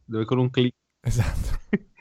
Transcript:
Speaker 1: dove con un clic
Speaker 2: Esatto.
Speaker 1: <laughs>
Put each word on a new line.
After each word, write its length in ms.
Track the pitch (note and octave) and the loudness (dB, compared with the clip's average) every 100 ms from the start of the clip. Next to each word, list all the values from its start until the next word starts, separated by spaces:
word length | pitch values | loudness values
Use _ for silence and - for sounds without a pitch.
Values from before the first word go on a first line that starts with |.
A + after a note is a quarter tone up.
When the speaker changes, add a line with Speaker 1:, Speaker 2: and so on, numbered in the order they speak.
Speaker 1:
dove 200 | - A2 | -6 -4
con 140 | A2 B2+ | 0 0
un 100 | B2+ | 2
clic 240 | B2+ B2 - _ _ | 2 0 0 _ _
Speaker 2:
Esatto. 540 | A#2+ A2+ - - - - - | -2 0 0 0 -2 -4 -2
Speaker 1:
<laughs> 200 | - - - | -4 -4 -20